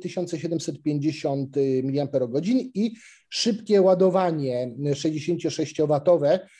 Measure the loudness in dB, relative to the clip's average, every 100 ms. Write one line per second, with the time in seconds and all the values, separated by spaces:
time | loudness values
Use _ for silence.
0 | -4 -6 -6 -6 -4 -4 -6 -6 -4 0
1 | -2 -2 -2 -2 -2 -2 0 0 0 -2
2 | -2 -2 0 -2 0 0 0 -2 -4 -4
3 | -20 _ _ -2 -2 -2 2 4 6 6
4 | 4 4 0 0 -2 -2 -4 -4 -2 0
5 | -2 -2 -4 -2 -4 -4 -4 -2 0 2
6 | 4 4 4 0 -2